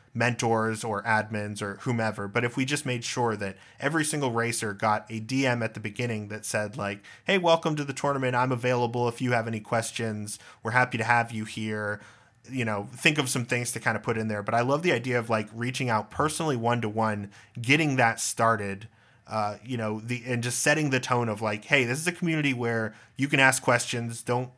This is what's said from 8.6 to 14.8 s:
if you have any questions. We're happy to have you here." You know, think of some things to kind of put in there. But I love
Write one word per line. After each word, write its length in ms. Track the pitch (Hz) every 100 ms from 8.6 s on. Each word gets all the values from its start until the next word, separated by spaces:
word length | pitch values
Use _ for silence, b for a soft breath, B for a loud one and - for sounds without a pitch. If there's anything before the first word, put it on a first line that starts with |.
| 123 123 120 120 120
if 140 | -
you 100 | 127
have 140 | 120 113
any 120 | 110
questions. 800 | - 117 110 - 113 107 104 - B B
We're 80 | 113
happy 260 | 123 123 113
to 60 |
have 280 | 113 120 117
you 140 | 113 107
here." 560 | - 110 107 104 104 B B B _ -
You 160 | 131 113
know, 220 | 104 104
think 280 | 127 170 147
of 100 | 131
some 160 | 131 120
things 260 | 123 120
to 60 | -
kind 160 | 123 107
of 60 |
put 160 | 123 110
in 100 | 110
there. 140 | 104
But 140 | 101 117
I 60 |
love 200 | 123 143